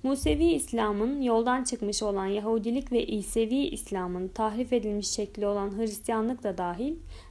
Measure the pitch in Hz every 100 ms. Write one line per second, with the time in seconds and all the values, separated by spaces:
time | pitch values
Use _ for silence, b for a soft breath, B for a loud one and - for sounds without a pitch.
0 | 262 269 311 294 339 311 - 233 214 202
1 | 226 285 254 226 233 254 247 240 208 202
2 | 214 196 190 202 214 226 220 247 277 240
3 | - 214 190 226 220 262 277 220 - 190
4 | 180 180 185 - 220 214 247 247 214 208
5 | 202 - 208 - 208 202 196 196 226 208
6 | - 220 220 247 208 185 175 175 262 330
7 | B B B